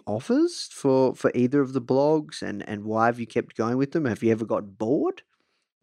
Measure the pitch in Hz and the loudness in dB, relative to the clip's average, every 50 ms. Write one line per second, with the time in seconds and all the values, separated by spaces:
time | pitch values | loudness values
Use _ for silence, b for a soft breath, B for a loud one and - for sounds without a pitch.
0 | - - 104 117 - - 233 277 330 349 - - - - - - - 139 131 131 | -4 -6 -6 -4 -2 0 2 2 2 0 -2 -6 -12 -14 -10 -4 0 2 4 4
1 | 131 127 - - - 135 - 123 123 123 135 143 139 127 131 135 120 120 131 131 | 4 2 0 0 -2 0 2 2 2 2 2 2 0 0 -2 -4 -2 0 2 2
2 | 143 147 156 156 151 151 - - - 95 101 98 - - 107 104 104 107 110 110 | 4 2 2 0 -2 -4 -10 -10 -10 -8 -8 -8 -8 -8 -8 -8 -6 -2 0 4
3 | 113 117 120 120 117 110 - 120 110 - - - 113 113 120 131 139 139 - 170 | 4 4 2 2 -4 -4 -4 -4 -4 -2 -4 -4 -2 0 0 0 0 0 0 -2
4 | 156 127 107 95 - 113 113 110 117 101 113 98 104 101 98 98 110 110 135 180 | -2 -2 -2 0 2 2 2 2 0 -2 -2 -2 -4 -6 -8 -4 -2 0 0 0
5 | 285 359 381 - - _ _ _ _ _ _ _ _ _ _ _ | 0 -2 -4 -6 -12 _ _ _ _ _ _ _ _ _ _ _